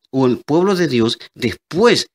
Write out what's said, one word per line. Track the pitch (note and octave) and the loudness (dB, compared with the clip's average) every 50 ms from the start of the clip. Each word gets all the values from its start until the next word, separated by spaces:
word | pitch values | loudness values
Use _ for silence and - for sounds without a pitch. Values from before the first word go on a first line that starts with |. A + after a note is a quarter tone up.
| _ _ | _ _
o | - C3+ C3 | -2 0 0
el | B2 A#2 - - | 0 0 -2 -2
pueblo | - D3 E3+ F#3 G#3 G3 | -2 0 2 2 2 0
de | F3 F3 C#3+ | 0 0 0
Dios, | B2+ A#2 A2+ A#2 A#2 - - - _ | 0 0 0 0 -2 -6 -10 -18 _
después | - B2 A2 - - _ _ D3 F3+ A#3 A#3 E3 - - - | -6 -6 -6 -6 -8 _ _ -2 0 2 2 2 0 -2 -8